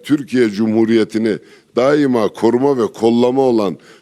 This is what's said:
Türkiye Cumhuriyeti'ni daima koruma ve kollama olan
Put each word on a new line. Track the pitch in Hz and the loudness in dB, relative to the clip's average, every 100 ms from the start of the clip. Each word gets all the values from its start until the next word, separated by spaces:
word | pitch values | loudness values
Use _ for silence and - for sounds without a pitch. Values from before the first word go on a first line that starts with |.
Türkiye | - 143 139 127 113 | -4 -4 -2 0 0
Cumhuriyeti'ni | 98 110 110 110 113 107 110 113 90 - - _ 117 | 0 -2 0 2 2 0 -2 -4 -4 -8 -20 _ -2
daima | 131 151 139 123 101 | 0 2 0 0 -2
koruma | - 113 123 139 131 | 0 0 2 0 0
ve | 104 | -2
kollama | - 113 117 123 131 | 0 0 2 0 2
olan | 131 117 101 76 - - | 0 0 -2 -6 -14 -20